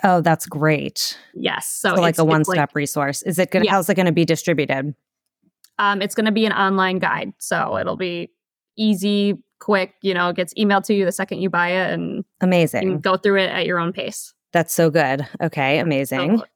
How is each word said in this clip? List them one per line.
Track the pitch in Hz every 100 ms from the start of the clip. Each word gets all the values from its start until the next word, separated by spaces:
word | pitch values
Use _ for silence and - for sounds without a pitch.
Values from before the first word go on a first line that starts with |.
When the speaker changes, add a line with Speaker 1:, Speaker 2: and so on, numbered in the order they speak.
Speaker 1:
Oh, | 196 180
that's | 165 160 -
great. | 151 156 147 139 - - - -
Speaker 2:
Yes. | - - - -
So | - 202 180
Speaker 1:
So, |
like, | 170
Speaker 2:
it's, | 165
Speaker 1:
a |
Speaker 2:
it's, | 160
Speaker 1:
one-step | 156 156 175
Speaker 2:
like, | 143
Speaker 1:
resource. | 156 143 151 139 143
Is | 190 170
it | 180
gonna, | 190
Speaker 2:
Yeah. | 214
Speaker 1:
how's | 196 180
it |
gonna | 185 180
be | 165 165
distributed? | 160 - 156 139 135 147 - _ _ _ _ _ _ _ -
Speaker 2:
Um, | 202 202
it's | 202
gonna | - 220
be | 208 214
an |
online | 196 196 190 185 185
guide. | 180 - - -
So | - 170 - -
it'll | - 165
be | 180 170 170 _ _ _ _ -
easy, | 220 190 202 202 202 196 _ _
quick, | - 202 185 _
you | 196
know, | 180 175
it | 175
gets | 175
emailed | - 208 196
to | 196
you | 202
the | 185
second | 190 196 185
you | 185
buy | 175 175
it | 185 180
and | 170 170 - - _
Speaker 1:
Amazing. | 185 180 160 123
Speaker 2:
you | 190
can | 160
go | 190 185
through | 208 196
it | 185
at | 185 180
your | 180
own | 170
pace. | 185 - - - _ _
Speaker 1:
That's | 170 160
so | - 165
good. | 160 139 135 143 -
Okay, | 165 - 135 143
amazing. | 165 139 135 135 143 220
Speaker 2:
So | -